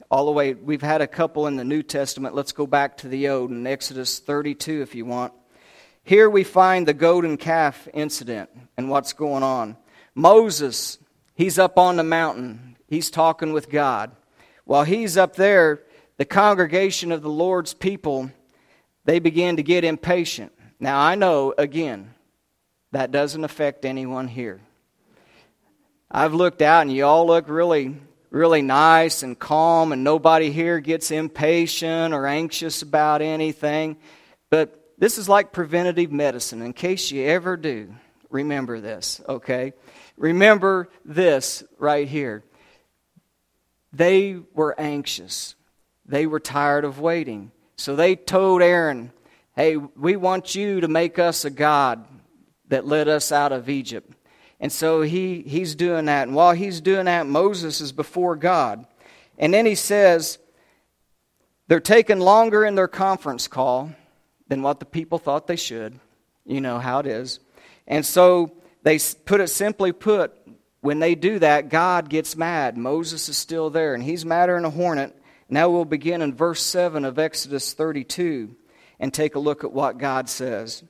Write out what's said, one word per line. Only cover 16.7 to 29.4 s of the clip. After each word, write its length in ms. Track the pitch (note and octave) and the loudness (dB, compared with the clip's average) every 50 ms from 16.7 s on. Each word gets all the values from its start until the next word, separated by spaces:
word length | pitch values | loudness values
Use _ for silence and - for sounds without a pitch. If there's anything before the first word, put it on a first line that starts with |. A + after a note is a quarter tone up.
| D#3+ F#3 G3 G3 - - F3 E3+ | 2 0 0 0 -2 -4 -4 -4
of 100 | E3 D#3 | -6 -4
the 80 | D3 D3+ | -4 -6
Lord's 440 | D3+ D#3 F3 F#3 F#3 F3+ D#3+ - - | -2 -2 0 0 0 -2 -4 -6 -12
people, 580 | - - F#3+ G3+ - - D#3 C#3 C3+ C3 C3 - _ _ _ _ _ _ _ _ _ _ _ _ _ - | -6 -6 -6 -6 -4 -4 -4 -4 -4 -6 -10 -14 _ _ _ _ _ _ _ _ _ _ _ _ _ -2
they 160 | D3+ E3 E3+ | 0 0 2
begin 380 | E3 E3 D#3 E3+ F3 F3+ E3+ D#3 | 2 0 0 2 0 0 0 -2
to 60 | C#3+ | 0
get 200 | D3+ F3 F3+ E3 | 0 0 2 2
impatient. 720 | D#3+ D#3 D3+ - F3 F3+ F3+ E3 - - - G#2 - _ _ _ - _ - | 0 -2 -2 -2 -2 0 0 0 -4 -6 -10 -12 -18 _ _ _ -20 _ -8
Now, 200 | C3 C#3 C#3 C#3 | -6 -2 0 2
I 160 | C#3+ D#3+ F#3 | 2 2 2
know, 380 | G#3 G3 F#3 D#3+ C#3 C3+ C3+ - - | 2 2 2 2 2 2 0 0 0
again, 560 | - C#3+ C3+ E3 D#3+ C#3 A2+ G2 G2 A2 _ _ _ _ _ _ _ _ _ _ _ _ _ _ _ _ | -2 -2 -2 -6 -6 -6 -8 -12 -14 -20 _ _ _ _ _ _ _ _ _ _ _ _ _ _ _ _
that 200 | - C#3 C3 B2+ | -4 -4 -4 -2
doesn't 320 | C3 C#3+ D3 C#3+ D3+ D#3 D#3 | 0 -2 -2 -2 -4 -8 -8
affect 400 | D3 - - D3+ C#3+ C#3 - - | -8 -6 -2 -4 -4 -4 -4 -8
anyone 440 | C3 C3 C3+ C3 B2+ C3 C3 C3 B2 | -8 -6 -6 -8 -8 -8 -8 -8 -10
here. 340 | A#2 B2+ A#2+ G#2+ F#2 G2 G#2+ _ _ _ _ _ _ _ _ _ _ _ _ _ _ _ _ _ _ _ _ _ _ _ _ _ _ _ _ _ | -10 -10 -10 -10 -12 -14 _ _ _ _ _ _ _ _ _ _ _ _ _ _ _ _ _ _ _ _ _ _ _ _ _ _ _ _ _ _
I've 240 | - C3+ D3+ D#3 D#3 | -2 0 0 0 2
looked 280 | E3+ F3+ F3 - - | 2 0 0 2 2
out, 220 | D#3 D3+ E3 E3+ D3+ | 4 6 6 6 4
and 100 | C#3 C3 | 4 0
you 120 | C3+ C#3 | 0 4
all 220 | C#3+ D#3 E3 E3+ E3 | 4 6 6 6 6
look 220 | E3 E3 D3 D3 | 4 2 2 -2
really, 460 | D3+ E3 F3 F3 D#3+ D3 C3+ C3 D3 C#3+ C#3 _ _ _ _ _ | -2 -2 0 2 2 0 0 -4 -8 -12 -18 _ _ _ _ _
really 320 | - C#3+ E3 E3 D#3+ D3+ | -2 2 4 4 4 4
nice 600 | C#3 C3+ C3 C#3+ D#3 D#3+ E3 E3 E3 D#3+ - - C#3 | 2 4 4 6 6 8 8 6 6 2 -2 -4 -8
and 140 | B2+ A#2+ | -10 -10
calm, 540 | - | -12